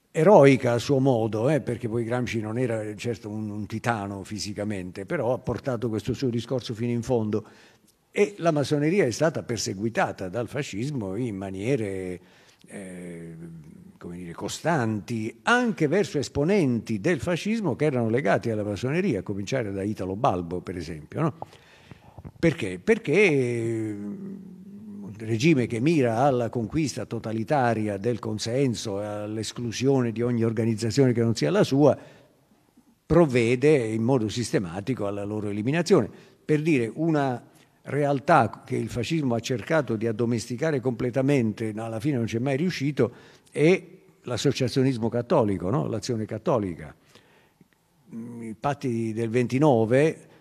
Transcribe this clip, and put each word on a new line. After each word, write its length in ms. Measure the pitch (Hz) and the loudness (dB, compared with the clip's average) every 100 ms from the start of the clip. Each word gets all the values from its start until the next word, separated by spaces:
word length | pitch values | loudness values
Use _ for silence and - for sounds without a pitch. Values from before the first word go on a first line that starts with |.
| _ | _
eroica 600 | 160 160 202 139 131 123 | 2 8 10 10 8 4
a 60 | 120 | 0
suo 220 | - 139 | 2 2
modo, 480 | 135 117 110 107 127 | 4 2 2 0 2
eh, 120 | 147 | 0
perché 280 | 113 117 117 | -2 -6 -4
poi 160 | 117 | -4
Gramsci 360 | 113 123 120 110 | -2 -2 -2 -4
non 180 | 107 113 | -4 -2
era 360 | 127 113 107 | -2 -2 -4
certo 340 | 104 120 107 107 | -6 -6 -6 -8
un, 220 | 107 107 | -8 -6
un 160 | 104 101 | -8 -6
titano 560 | 110 120 113 101 98 | -4 -2 -2 -4 -8
fisicamente, 840 | 90 104 98 101 104 98 90 98 | -10 -10 -8 -6 -4 -6 -8 -10
però 280 | 95 165 117 | -6 -4 -2
ha 60 | 120 | -2
portato 500 | - 113 135 117 117 | -4 -6 -4 -4 -2
questo 260 | 107 131 | -4 -4
suo 140 | 110 131 | -2 -2
discorso 460 | 117 - 131 - | -2 -4 -6 -6
fino 180 | 107 120 | -6 -4
in 100 | 120 | -4
fondo 420 | 110 120 107 107 - - - _ _ _ _ - | 0 0 0 -4 -6 -20 -20 _ _ _ _ 0
e 140 | 202 - | 0 2
la 120 | 165 | 0
massoneria 540 | 147 131 147 151 202 | 0 0 0 2 2
è 60 | 135 | 0
stata 320 | 104 160 120 | 2 0 0
perseguitata 880 | 87 110 117 98 113 120 143 92 92 | -6 -6 -4 -4 -4 0 -2 -2 -6
dal 180 | 107 117 | -6 -6
fascismo 680 | 143 143 98 135 139 95 98 | -6 -6 -6 -6 -4 -6 -4
in 200 | 127 95 | -4 -6
maniere, 840 | 98 95 110 139 101 95 92 90 - _ _ _ - | -8 -6 -2 0 -2 -6 -8 -10 -14 _ _ _ -18
eh, 720 | 104 92 90 - 85 82 82 85 82 73 - - - | -16 -14 -14 -14 -14 -14 -16 -16 -18 -20 -20 -20 -18
come 180 | 87 87 | -14 -12
dire, 160 | 85 | -12
costanti, 1080 | 82 101 - 151 160 113 107 - 117 110 - | -10 -10 -4 -2 0 0 -2 -4 -6 -6 -6
anche 440 | - 240 240 175 151 | 0 2 2 0 2
verso 300 | 190 180 151 | 2 0 -2
esponenti 840 | 120 143 156 208 139 117 95 107 | -4 -2 2 4 4 0 -2 -2
del 220 | 147 156 | 0 0
fascismo 560 | 175 170 202 226 180 117 | 0 -2 -2 -2 -2 0
che 80 | |
erano 240 | 151 127 113 | 0 2 0
legati 400 | 120 185 135 117 | 0 2 0 0
alla 160 | 107 | -2
massoneria, 540 | 104 101 123 165 190 98 | -2 -4 -2 0 0 -2
a 40 | |
cominciare 480 | 90 101 98 135 104 | -2 -6 -4 -4 -4
da 120 | 98 | -4
Italo 340 | 98 107 92 98 | -4 -4 -6 0
Balbo, 460 | 131 90 85 90 | 0 0 -2 -6
per 160 | 85 90 | -6 -8
esempio, 420 | 82 80 76 113 | -8 -12 -10 -4
no? 140 | 156 - - - - - - - - - - - | -4 -4 -16 -18 -20 -20 -20 -20 -20 -20 -18 0
Perché? 420 | 165 - 98 90 | 0 0 -6 -4
Perché, 300 | 208 226 - | 0 0 2
eh, 800 | 170 202 139 123 117 113 113 107 | 4 6 4 2 0 -2 -2 -4
un 1200 | 104 101 98 98 95 - 92 98 101 107 101 98 101 | -6 -8 -8 -10 -14 -16 -18 -18 -18 -16 -14 -14 -10
regime 480 | 110 113 160 139 110 | -4 2 4 4 2
che 140 | 117 | 0
mira 400 | 143 165 120 113 | 2 4 2 4
alla 280 | 143 123 113 | 2 2 0
conquista 560 | 123 107 151 139 117 | -4 -4 -2 -2 -4
totalitaria 960 | 101 117 113 113 107 147 123 110 107 98 | -8 -8 -6 -6 0 2 2 2 0 -2
del 200 | 113 117 | -2 -2
consenso, 800 | 110 107 113 127 135 101 113 98 | -4 -6 -2 0 0 0 -4 -4
all'esclusione 1120 | 104 104 104 110 107 - 120 101 131 135 120 | -4 -6 -6 -6 -6 -6 -8 -2 2 2 2
di 120 | 110 | 0
ogni 200 | 120 120 | -2 2
organizzazione 680 | 113 113 113 107 113 135 131 | 0 2 0 0 0 4 4
che 80 | 117 | 4
non 140 | 113 | 2
sia 160 | 107 147 | 2 0
la 140 | 196 | 2
sua, 340 | 170 135 147 - - - _ _ _ _ _ _ _ _ | 4 6 6 4 -4 -20 _ _ _ _ _ _ _ _
provvede 720 | - 170 160 123 113 127 143 147 | 2 4 6 4 4 4 4 4
in 260 | 110 110 | 2 0
modo 280 | 113 135 107 | 2 2 0
sistematico 760 | 120 110 147 87 92 117 117 101 | -2 -2 -2 -2 -6 -6 -4 -4
alla 180 | 101 | -4
loro 260 | 101 107 104 | -6 -4 -4
eliminazione. 580 | 104 113 165 165 180 98 - - _ | -4 -2 0 4 4 2 -6 -20 _
Per 200 | - 151 | -2 0
dire, 280 | 156 139 110 | 2 2 0
una 580 | - 165 151 135 120 - _ _ _ 123 | -2 0 2 0 -2 -10 _ _ _ -6
realtà 760 | 135 143 143 - 156 107 - | -2 0 0 4 6 4 -2
che 120 | - 123 | -6 -4
il 120 | 113 | -4
fascismo 460 | 123 107 160 135 | -4 -2 0 0
ha 60 | 117 | -2
cercato 560 | - 120 - 160 123 110 | -2 -6 0 0 0 -2
di 100 | 117 | 0
addomesticare 720 | 110 120 120 - 120 160 139 | 0 0 0 -4 -4 0 0
completamente, 920 | 127 117 127 135 131 143 110 98 110 | -2 -2 -2 2 4 4 4 0 -4
ma 120 | 107 | -4
alla 160 | 113 110 | -6 -4
fine 160 | 139 127 | -2 0
non 80 | |
c'è 140 | 110 113 | 0 0
mai 180 | 135 135 | 0 0
riuscito, 560 | 180 - 139 139 113 - - - _ | 0 -2 -2 2 0 0 -20 -20 _
è 320 | 139 156 185 - - _ _ | 4 4 4 0 -20 _ _
l'associazionismo 840 | - 120 143 - 123 135 131 120 113 | -8 0 0 2 0 2 2 2 -2
cattolico, 640 | 120 117 165 107 95 90 | -2 2 2 4 0 0
no? 160 | 143 120 | -2 -2
L'azione 380 | 110 - 113 | -4 -4 -4
cattolica. 720 | 107 110 180 127 98 78 73 - _ - _ _ _ _ _ _ _ _ _ | -4 -6 0 0 0 -6 -12 -18 _ -20 _ _ _ _ _ _ _ _ _
I 440 | 113 120 117 113 107 | -14 -12 -12 -12 -4
patti 540 | 143 135 131 113 113 | -4 -2 -2 -2 -2
del 160 | 110 113 | -2 0
ventinove, 1000 | 123 120 131 151 117 110 131 160 - - - | 0 0 4 6 6 6 4 4 0 -16 -20